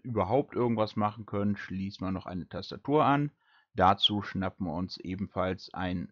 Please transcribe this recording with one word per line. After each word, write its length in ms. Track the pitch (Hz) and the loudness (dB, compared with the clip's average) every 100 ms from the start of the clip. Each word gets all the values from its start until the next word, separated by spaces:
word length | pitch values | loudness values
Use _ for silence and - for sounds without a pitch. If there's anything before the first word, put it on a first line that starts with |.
überhaupt 520 | 127 107 92 131 151 104 | -4 -2 2 2 0 0
irgendwas 400 | 120 110 107 110 | 2 2 0 0
machen 300 | 104 110 101 | -2 -2 -6
können, 320 | 101 101 101 | -2 0 -2
schließen 480 | - 95 98 - 92 | -4 -6 -6 -4 -4
wir 60 | |
noch 140 | 92 - | -4 -6
eine 220 | 90 73 | -8 -8
Tastatur 580 | 87 - - - 151 131 | -10 -10 -8 0 4 4
an. 260 | 143 147 - _ _ _ | 4 0 -6 _ _ _
Dazu 480 | - 92 101 - 104 | 4 6 6 2 0
schnappen 440 | 95 98 92 - 90 | -2 -4 -4 -4 -4
wir 80 | |
uns 240 | 80 92 - | -2 -4 -8
ebenfalls 760 | 87 95 92 95 92 92 - | -8 -6 -4 -2 -2 -2 -6
einen 380 | - 92 90 - | -6 -4 -4 -6